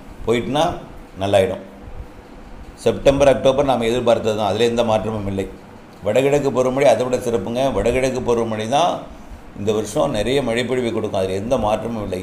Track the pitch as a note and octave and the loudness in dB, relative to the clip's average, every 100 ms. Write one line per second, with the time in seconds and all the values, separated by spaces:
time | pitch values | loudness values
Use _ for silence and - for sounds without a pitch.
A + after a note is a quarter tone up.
0 | - - - A#2+ A2 C#3+ E3+ - - - | -18 -8 -2 0 0 0 0 -2 -12 -18
1 | - F#2+ G2 G2+ F#2+ - - - - - | -16 -6 2 4 4 -2 -10 -18 -16 -14
2 | - - - - - - - - A#2 - | -14 -18 -20 -20 -18 -18 -18 -4 -2 2
3 | C#3+ C#3 C#3 B2 C3+ C3 C3+ B2 A2+ B2 | 2 6 6 6 4 2 2 2 0 2
4 | A#2 A2+ A2+ G#2+ G#2 G#2 A#2 A#2 A2+ A2 | 2 2 2 0 0 2 2 2 2 0
5 | G#2+ A2 G2 G2 F#2 - - - - - | 0 -4 -4 -4 -4 -8 -18 -20 -20 -8
6 | F#2+ A#2 C#3 C#3+ C3+ A#2+ B2+ C3 C#3 D3+ | 0 2 4 2 2 2 0 4 4 4
7 | B2+ B2+ A#2 A2+ A#2 A#2+ C3+ G2+ A2 B2+ | 2 -2 0 -2 -2 -2 0 0 0 2
8 | C3 B2 A2+ A#2 A2 G#2+ A2 C#3 F3+ - | 0 0 0 0 0 -2 0 2 2 -2
9 | - - - - - - G2+ G#2+ G#2 D3 | -8 -18 -18 -18 -16 -6 -2 0 0 0
10 | D#3+ A2 A2 C#3 B2 A#2 A#2 B2+ A#2+ A2+ | 0 0 0 0 0 0 0 0 -2 -2
11 | G#2 G2+ F#2+ G2 A2 C3 G#2+ G#2+ A2 A2+ | -2 -2 -2 -2 0 0 0 0 -2 -6
12 | G2+ F#2 | -6 -4